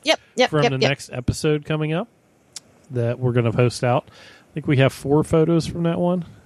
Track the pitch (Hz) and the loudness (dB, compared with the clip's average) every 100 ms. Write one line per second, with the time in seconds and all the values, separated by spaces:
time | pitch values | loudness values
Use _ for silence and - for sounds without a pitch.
0 | 294 311 _ - 247 151 143 131 135 139 | -2 -2 _ 0 0 2 2 2 0 -2
1 | - 127 - - 156 151 147 156 151 160 | -6 -8 -4 -2 0 -2 -2 -4 -2 -4
2 | 233 _ _ _ _ - _ _ - 123 | -6 _ _ _ _ -20 _ _ -8 -2
3 | 117 120 123 120 117 113 123 - 123 127 | -2 0 0 2 2 2 0 0 0 0
4 | - - - - _ 160 151 135 135 - | -4 -16 -20 -20 _ -8 0 2 2 0
5 | 139 147 - 165 160 165 156 175 170 170 | 0 0 2 2 4 2 0 -4 -2 0
6 | 175 180 165 - | -2 -2 -6 -14